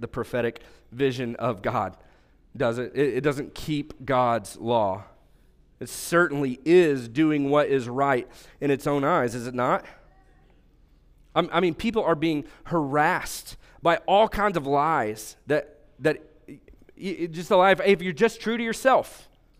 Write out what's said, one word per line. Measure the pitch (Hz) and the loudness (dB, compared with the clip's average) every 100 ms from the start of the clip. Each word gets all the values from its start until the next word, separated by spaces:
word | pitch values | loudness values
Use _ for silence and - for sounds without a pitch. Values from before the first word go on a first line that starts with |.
the | 113 | -10
prophetic | - 113 123 117 - - - _ | -8 -6 -2 -4 -6 -20 -20 _
vision | 120 135 123 120 120 | -2 -2 0 -6 -4
of | 123 101 | -4 -4
God, | 110 117 95 - - _ _ _ _ - | -4 -2 -4 -8 -20 _ _ _ _ -4
does | 123 117 | -2 -2
it? | 120 | -4
It, | 123 143 120 | -2 0 0
it | |
doesn't | 143 135 127 | -2 -4 -10
keep | - - 151 - - 131 | -10 -6 -6 -6 -12 -2
God's | 127 123 117 98 - | 2 2 0 -4 -10
law. | 113 117 101 95 - _ _ _ _ _ _ _ | -2 0 0 -2 -12 _ _ _ _ _ _ _
It | 123 | -14
certainly | - - 170 175 143 139 127 | -12 0 2 2 0 -4 -2
is | 156 180 165 139 117 | 4 6 6 0 -4
doing | 120 156 151 139 | 0 2 2 2
what | 147 139 | 2 2
is | 135 120 | 0 -2
right | 123 139 127 - - - - | 0 2 0 -2 -18 -20 -6
in | 143 | -2
its | 135 156 | 0 0
own | 143 | 0
eyes, | 139 170 123 | 2 2 0
is | 123 120 | -4 -6
it | |
not? | 123 127 185 - - _ _ _ _ _ _ _ _ _ _ _ _ _ | -2 0 0 -4 -20 _ _ _ _ _ _ _ _ _ _ _ _ _
I'm, | 160 175 | -4 -2
I | 165 | 0
mean, | 180 | -2
people | 156 220 220 | -2 -4 -2
are | 156 | 0
being | 160 165 151 139 - | 0 0 -4 -8 -20
harassed | - 170 139 147 156 170 - - - - - - | -4 -4 0 2 2 0 -6 -12 -14 -20 -20 -4
by | 160 170 - | 0 0 2
all | 196 220 | 4 4
kinds | - 202 170 | 2 0 0
of | 135 | 0
lies | 143 156 156 110 110 - - - | 0 2 0 -2 -6 -14 -18 -2
that, | 147 - - _ _ | -2 -2 -20 _ _
that | 151 151 - _ - | -2 -2 -10 _ -20
y-, | 147 - - - - 190 - | -20 -20 -20 -20 -12 -10 -6
y-, | 170 | -8
just | 165 160 | -8 2
the | 190 | 4
lie | 190 | 6
of, | 190 | 4
"Hey, | 185 | 4
if | 190 | 2
you're | 185 | 0
just | 165 220 - | 0 0 0
true | 208 233 | -6 -4
to | |
yourself, | 233 - 262 220 - - - _ _ | -4 0 4 4 2 -14 -20 _ _